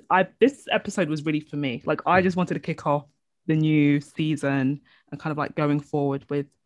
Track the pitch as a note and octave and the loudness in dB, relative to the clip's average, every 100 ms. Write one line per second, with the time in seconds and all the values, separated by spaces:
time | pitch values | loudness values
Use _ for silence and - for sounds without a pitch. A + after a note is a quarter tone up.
0 | - F3+ F#3 _ B3+ C#4 - G#3+ G#3+ G#3 | 0 2 2 _ -6 -6 -2 -2 -2 -4
1 | D#3+ D#3 D3+ D3+ D3+ D3 C#3+ B2 - D#3 | -2 -2 -2 -4 -4 -6 -6 -4 -4 -4
2 | - F3+ F#3 F3 F3+ D#3+ - D#3 - D3 | 2 2 4 0 -2 -4 -6 -6 -2 -2
3 | C#3+ _ _ _ - D#3+ D#3 D3+ D3 C#3+ | -4 _ _ _ -2 2 4 4 4 2
4 | C#3+ - D#3 D3 C#3 C#3 C3 D3 - _ | -2 -4 -2 -2 0 0 0 -2 -8 _
5 | _ D3 D#3+ D3 D3 - D3 D3 C#3+ D3+ | _ -10 -6 -4 -4 0 0 0 0 -2
6 | C#3+ C#3 - C#3+ C#3+ _ | 0 -2 -4 -4 -6 _